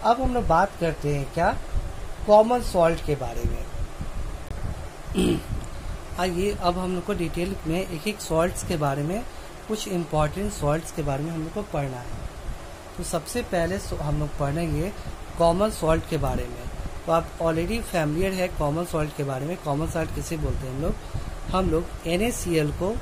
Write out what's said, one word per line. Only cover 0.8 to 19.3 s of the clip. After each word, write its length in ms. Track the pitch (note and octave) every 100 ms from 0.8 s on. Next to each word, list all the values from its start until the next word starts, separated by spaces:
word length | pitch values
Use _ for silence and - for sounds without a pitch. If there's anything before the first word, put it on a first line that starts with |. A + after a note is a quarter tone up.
| E3+ D3+ D3 D3
हैं 100 | C3+
क्या, 160 | - F3+ B3+ - - - - - - -
कॉमन 340 | G#3 A3 B3
सॉल्ट 420 | A#3 F#3 E3 E3 -
के 100 | C#3+
बारे 280 | B2 A#2
में। 200 | A#2+ - - - - - - - - - - - - - - - - - F#3 E3+
<clears throat> 0 | - - - - - - - -
आइए 320 | F#3 F3 G3
अब 240 | G3+ F3+ F3
हम 180 | F#3 F3+
लोग 100 | F3
को 80 | G3
डिटेल 400 | E3 E3+ F3+ F#3+ D#3
में 120 | E3
एक 280 | F#3+ E3+ G#3
एक 140 | G#3
सॉल्ट्स 420 | - D#3+ F3 F3+
के 140 | - F3
बारे 260 | D3 C#3
में, 200 | D3 G3+ - - - - -
कुछ 200 | G#3+ G#3
इंपॉर्टेंट 640 | F#3 E3 D#3 D3+ D#3+ G#3
सॉल्ट्स 380 | - D3 D#3 D#3+
के 100 | -
बारे 200 | C#3+ C3+
में 80 | D3+
हम 120 | E3
लोग 100 | D#3
को 80 | G#3 G3+
पढ़ना 240 | D#3+ C#3 B2+
है। 300 | A#2+ - - - - - - - - -
तो 60 | F3
सबसे 360 | F3 D3+ A#3+
पहले 360 | A#3 F#3 E3+ F#3+
सो-, 200 | - D#3+
हम 200 | D3+ D3
लोग 180 | D3 -
पढ़ेंगे 520 | C#3+ D3+ E3+ D3 F3 - - - - -
कॉमन 320 | E3+ F3 G#3+
सॉल्ट 380 | G#3+ D#3+ E3 -
के 80 | D#3+
बारे 260 | C3+ B2+ B2
में। 240 | B2 - - - - -
तो 60 |
आप 260 | E3 E3 -
already 420 | E3 D#3+ E3+ A3+ G#3
familiar 480 | F#3 D3+ D3+ G3
है 140 | F#3+ F3+
कॉमन 360 | - D3 D3+ F3
सॉल्ट 300 | D#3+ D3+ D3
के 60 |
बारे 220 | C#3